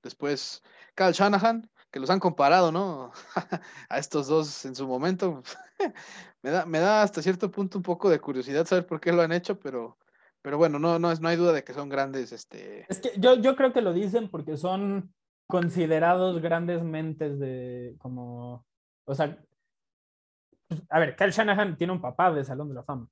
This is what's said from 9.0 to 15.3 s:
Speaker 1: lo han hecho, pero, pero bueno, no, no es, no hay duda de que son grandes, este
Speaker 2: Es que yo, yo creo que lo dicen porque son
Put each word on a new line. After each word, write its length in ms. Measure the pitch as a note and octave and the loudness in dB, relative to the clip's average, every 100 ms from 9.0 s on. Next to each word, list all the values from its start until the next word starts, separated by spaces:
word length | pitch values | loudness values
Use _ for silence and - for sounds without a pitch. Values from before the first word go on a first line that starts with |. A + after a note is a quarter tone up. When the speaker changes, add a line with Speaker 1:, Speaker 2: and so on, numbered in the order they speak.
| E3+ | 2
Speaker 1:
lo 120 | E3+ | 2
han 80 | E3 | 2
hecho, 280 | E3+ F3 G3 | 0 -4 -8
pero, 380 | C#3+ B2+ A#2 _ _ _ _ _ | -6 -8 -10 _ _ _ _ _
pero 160 | - D3 | -6 2
bueno, 180 | E3 C#3+ | 2 4
no, 220 | E3 E3 | 0 2
no 120 | E3+ | 2
es, 80 | E3 | 0
no 100 | E3 | 0
hay 80 | E3+ | 2
duda 160 | F3 | 4
de 100 | D#3 | 2
que 100 | - | -2
son 160 | C3 C#3+ | -10 -6
grandes, 420 | C3+ C#3 C3+ A#2 | -4 -2 -4 -8
este 540 | A#2 - G2+ G2 G#2 - | -12 -18 -18 -16 -16 -10
Speaker 2:
Es 100 | F#3 | -6
que 140 | - G3 | -6 4
yo, 180 | A#3+ B3+ | 6 8
yo 200 | B3 C4+ | 6 4
creo 180 | C4 | 2
que 80 | B3 | 4
lo 120 | G#3 | 2
dicen 360 | F3 G3+ A3+ G#3+ | 0 0 -2 -2
porque 280 | - D3 D3+ | -8 -8 -6
son 560 | F3+ F#3+ G3+ G3 F#3+ _ _ | -4 -2 -2 -4 -6 _ _